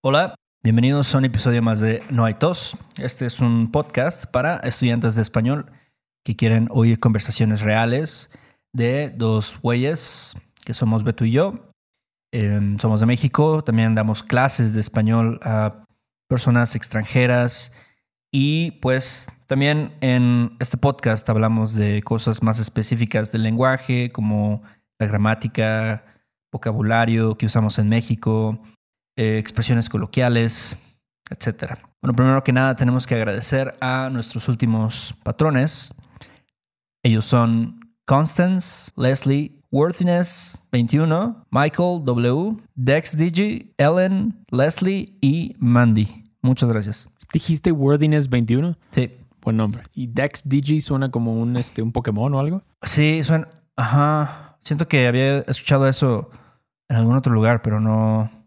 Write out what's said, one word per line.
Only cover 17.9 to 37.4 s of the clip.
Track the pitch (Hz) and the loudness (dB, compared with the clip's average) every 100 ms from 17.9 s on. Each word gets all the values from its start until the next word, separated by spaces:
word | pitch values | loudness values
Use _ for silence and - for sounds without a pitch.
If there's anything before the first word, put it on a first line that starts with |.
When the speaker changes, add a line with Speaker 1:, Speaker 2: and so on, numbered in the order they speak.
| _ _ _ _ | _ _ _ _
Speaker 1:
y, | 139 139 156 170 - | 0 0 0 -4 -4
pues, | 127 131 131 - - - _ | -2 -2 -2 -8 -12 -18 _
también | 151 139 151 147 - | 0 2 0 -4 -4
en | 131 127 123 120 120 - | 0 2 4 2 0 -4
este | 131 123 | -6 0
podcast | 139 135 117 110 - | 0 0 -2 -2 0
hablamos | 110 110 113 110 110 | 0 2 2 0 0
de | 104 104 | 0 0
cosas | - 113 113 110 | -2 -2 -2 0
más | 113 110 | 0 0
específicas | 110 - 107 117 113 110 110 | -4 -4 -2 -2 0 -2 -2
del | 113 | -2
lenguaje, | 110 113 127 131 - 123 123 | -2 2 0 0 -2 -2 -2
como | - 107 104 104 104 - _ _ _ | -4 -2 0 -2 -4 -10 _ _ _
la | 107 | -2
gramática, | 107 107 110 113 - 110 110 110 107 _ _ _ _ _ | 2 0 0 -4 -2 -2 -2 -4 -6 _ _ _ _ _
vocabulario | - 117 110 107 113 113 113 113 107 | -8 -6 -2 0 2 2 2 0 0
que | 110 | 0
usamos | 117 110 110 | 2 0 2
en | 104 | 2
México, | 113 117 113 - 110 110 110 - _ _ _ _ - | 2 0 -2 0 0 -2 -4 -12 _ _ _ _ -4
eh, | 113 110 | -2 -2
expresiones | 107 - 113 120 113 | -4 -4 0 0 0
coloquiales, | 107 98 - 123 120 117 - - - _ _ _ _ - | -4 -4 0 2 2 0 -2 -8 -10 _ _ _ _ -16
etcétera. | - - - - - - _ | -8 -6 -6 -10 -12 -16 _
Bueno, | 131 123 | -2 2
primero | 131 135 | 4 4
que | 135 | 2
nada | 127 135 120 | 2 0 2
tenemos | 123 127 123 | 0 0 0
que | |
agradecer | 120 110 101 107 135 131 - | -2 -2 -4 -2 -4 -4 -6
a | 127 131 131 | -4 -4 -4
nuestros | 127 113 - - | -6 -6 -6 -4
últimos | 120 120 113 110 - - - | 0 0 2 0 -4 -12 -10
patrones. | - - 156 131 147 - - - - - - _ _ _ _ _ _ _ | -8 -2 0 2 0 -4 -10 -16 -20 -20 -20 _ _ _ _ _ _ _
Ellos | 120 110 107 | 2 2 4
son | 123 | 2